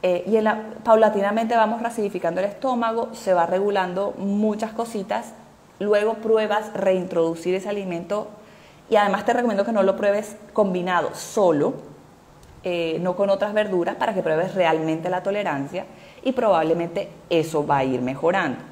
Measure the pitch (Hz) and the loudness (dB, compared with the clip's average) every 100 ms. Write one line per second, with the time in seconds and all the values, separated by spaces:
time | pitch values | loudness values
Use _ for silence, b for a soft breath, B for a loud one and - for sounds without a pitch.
0 | 185 175 185 220 214 220 - - - 220 | 2 0 0 2 2 -2 -6 -10 4 6
1 | 214 208 196 220 226 233 214 233 233 233 | 6 4 0 0 0 2 2 0 -4 -4
2 | 202 185 170 175 196 202 269 247 233 226 | -4 -2 -2 -2 -4 -4 -4 -2 -2 -2
3 | 226 - - 180 170 185 202 202 185 180 | -4 -6 0 2 2 2 0 0 -2 -2
4 | 202 - 196 202 214 208 220 - 233 214 | -4 -4 -2 0 0 0 -6 -6 -6 -6
5 | 190 208 233 - - - - - 202 208 | -4 -6 -6 -16 -20 -20 -20 -6 2 2
6 | 214 220 220 220 214 208 214 196 190 190 | 2 -2 2 2 4 0 -2 -2 2 2
7 | 180 175 165 165 180 185 208 208 190 170 | 0 0 0 -2 -2 -2 -2 -6 -6 -8
8 | 175 208 - - B B B B - 214 | -4 -6 -6 -14 B B B B 2 4
9 | 202 196 - 240 240 196 208 220 190 196 | 4 2 2 2 2 0 0 2 2 2
10 | 208 202 214 - - - 202 180 175 180 | 2 0 -4 -14 -6 0 2 2 0 0
11 | 151 - - - 190 147 165 285 - - | 0 -6 -6 2 4 4 2 -2 -12 -20
12 | - - - - - - 185 175 165 160 | -20 -20 -20 -20 -20 -12 -6 -2 -2 -2
13 | 180 180 202 196 208 214 208 185 170 202 | -2 0 0 0 0 0 0 0 -2 -2
14 | 233 190 165 156 185 190 170 160 160 160 | -2 0 0 0 0 2 2 2 0 -2
15 | 170 180 190 208 185 143 139 170 - B | -2 -4 -2 -2 -2 -4 -4 -8 -10 B
16 | B B 262 254 220 175 160 170 170 175 | B B -4 0 4 4 4 0 0 -4
17 | - - - 170 156 156 147 143 135 127 | -8 -12 -2 0 0 -2 0 2 2 0
18 | 123 139 165 190 165 120 - | -2 -2 0 0 -2 -6 -12